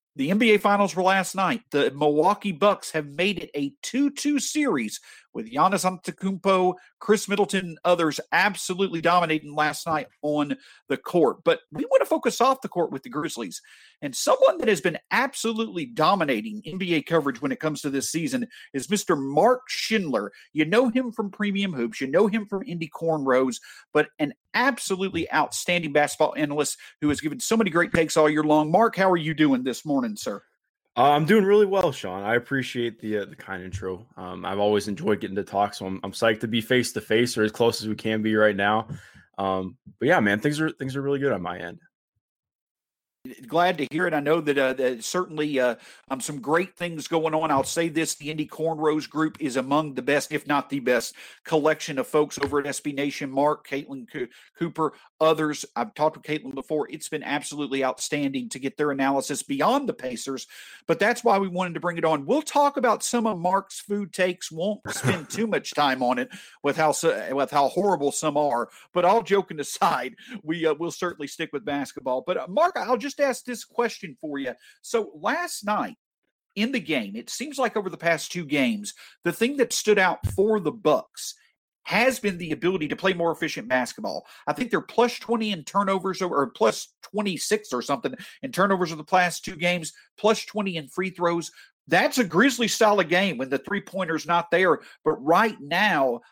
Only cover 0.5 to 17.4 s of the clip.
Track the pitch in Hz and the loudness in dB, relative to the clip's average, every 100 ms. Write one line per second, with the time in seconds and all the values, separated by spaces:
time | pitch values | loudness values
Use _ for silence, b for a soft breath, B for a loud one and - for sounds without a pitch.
0.5 | 208 208 202 202 165 185 190 185 190 185 | 4 4 2 2 2 2 2 0 -2 0
1.5 | 123 - 143 139 139 151 147 165 208 208 | -2 -2 0 2 2 2 4 4 2 -2
2.5 | 156 202 190 - 160 147 143 190 180 - | 2 2 2 -2 -6 -6 -2 -2 -2 -6
3.5 | 147 139 - - 240 285 285 285 285 - | -4 -6 -6 -4 0 0 0 -2 0 0
4.5 | 302 285 156 107 - B B B 120 110 | 0 0 0 -2 -6 B B B -12 -6
5.5 | 127 175 196 185 185 - - 190 196 196 | 2 2 2 0 -4 -6 -6 -6 -2 2
6.5 | 190 185 180 B _ - 208 - 202 202 | 2 2 0 B _ 0 2 2 0 0
7.5 | 196 180 160 - 180 160 143 - 160 196 | -2 -4 -2 2 4 2 -2 -2 2 2
8.5 | 190 - 180 196 165 165 180 165 156 147 | 0 -4 -2 -2 0 2 4 2 0 -4
9.5 | 147 151 143 - 156 - _ 147 147 147 | -2 -2 -2 -4 -4 -4 _ -2 -2 -2
10.5 | 135 B B - 135 - 180 139 - - | -6 B B -6 -6 0 4 4 4 0
11.5 | 165 - 160 466 523 - 320 254 - 247 | 0 -2 -8 2 2 4 0 0 2 2
12.5 | 262 - - 165 135 - 139 156 - 104 | 2 -2 -4 -4 -4 -8 -6 -6 -6 -8
13.5 | - B B B B 147 240 - 523 539 | -10 B B B B -10 -2 2 6 6
14.5 | 359 220 202 180 156 - 196 269 - 220 | 4 2 2 0 -4 -2 0 0 -2 -4
15.5 | 220 226 185 135 117 156 196 156 117 110 | -2 -4 -6 -6 2 4 4 2 -2 -4
16.5 | 107 160 185 185 165 - 165 139 127 | -10 -10 -6 -2 -2 2 0 0 -2